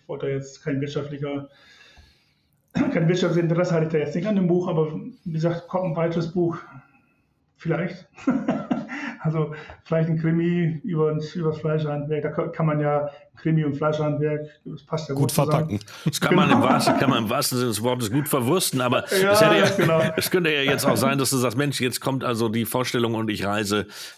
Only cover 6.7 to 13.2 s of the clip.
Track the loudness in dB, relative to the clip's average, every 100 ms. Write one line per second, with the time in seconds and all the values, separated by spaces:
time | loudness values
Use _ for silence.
6.7 | -20 -20 _ _ _ _ _ _ _ -4
7.7 | -4 -4 -8 -20 -8 -2 -2 -2 -4 -2
8.7 | -6 -6 -10 -10 -6 -4 -2 -4 -6 -16
9.7 | -16 -4 -2 0 0 0 2 2 2 0
10.7 | -2 -4 0 0 0 -4 -4 -4 -2 -2
11.7 | -2 -2 -4 -4 -2 -4 -4 -6 0 0
12.7 | 2 2 0 -2 -8